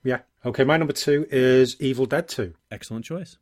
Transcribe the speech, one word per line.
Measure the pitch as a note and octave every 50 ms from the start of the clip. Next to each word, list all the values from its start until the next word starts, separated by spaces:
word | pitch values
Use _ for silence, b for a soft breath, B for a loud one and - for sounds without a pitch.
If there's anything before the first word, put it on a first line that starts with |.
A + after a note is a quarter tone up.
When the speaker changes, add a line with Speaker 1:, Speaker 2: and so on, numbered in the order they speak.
| -
Speaker 1:
Yeah. | B2+ B2 - - _ _ _ -
Okay, | B2+ G#2 - C3
my | C#3 D#3
number | D#3+ E3 C#3+ C#3
two | - - D3 C#3+ D3 D3+ -
is | C#3+ C3 B2+ B2+ B2+ C3 C3 B2 - -
Evil | D3 C3 C3 B2 C3
Dead | - C#3+ D#3+ E3+ -
two. | - - G#2 F2 E2 _ _ -
Speaker 2:
Excellent | G#2+ G#2+ - - A2+ A2+ A#2
choice. | - D#3+ F#3 E3+ - - _